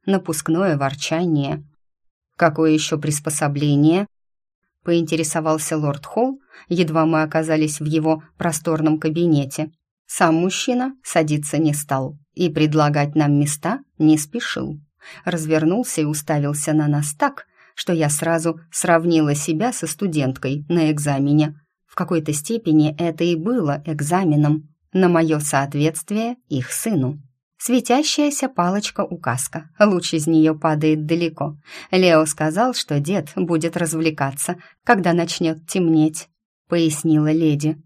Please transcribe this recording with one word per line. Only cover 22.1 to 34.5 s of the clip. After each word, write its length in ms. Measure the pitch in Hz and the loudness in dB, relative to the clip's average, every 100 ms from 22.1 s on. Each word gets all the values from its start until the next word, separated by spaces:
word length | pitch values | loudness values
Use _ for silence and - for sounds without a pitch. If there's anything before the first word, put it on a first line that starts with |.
| 175 156 | -2 -2
степени 600 | 147 147 160 165 156 151 151 | -4 -4 -4 2 4 4 0
это 240 | 170 156 | -4 -2
и 140 | 170 165 | 0 0
было 460 | 180 247 151 143 156 | -2 -2 -2 -4 -6
экзаменом 840 | 147 147 180 180 147 147 156 - _ _ | -6 -2 0 2 4 4 2 -4 _ _
на 160 | 185 180 | 2 4
моё 320 | 170 160 151 | 4 2 0
соответствие 960 | 147 139 143 143 156 151 - 208 233 247 - | 0 -2 0 0 0 -2 -6 -4 -4 -8 -6
их 240 | 139 123 | -6 -6
сыну. 480 | - 226 185 127 151 - _ _ - | -6 -2 0 -2 -4 -12 _ _ -10
Светящаяся 880 | - 247 247 247 302 - 294 285 262 | -2 0 2 0 0 0 0 0 -4
палочка-указка. 1200 | - 175 196 - - - 170 - 123 - - - - | -2 -2 -2 -4 -6 -6 -6 -4 -4 -6 -10 -10 2
Луч 360 | 214 180 - | 2 2 -2
из 120 | 165 151 | -2 2
неё 280 | 160 156 | 4 4
падает 520 | 156 160 151 156 156 151 | 2 0 0 2 0 0
далеко. 500 | 170 170 160 151 151 - - - | -2 -2 -4 -8 -10 -18 -20 -2
Лео 340 | 185 180 160 156 | 2 6 6 4
сказал, 480 | - 156 170 254 | 0 -2 0 0
что 260 | 240 - 147 | -2 -4 -2
дед 320 | 147 196 151 | -2 -2 -4
будет 420 | - 175 165 170 175 | -4 -2 0 0 -2
развлекаться, 800 | 165 160 160 156 139 139 - | -2 -2 -2 -2 -4 -4 -6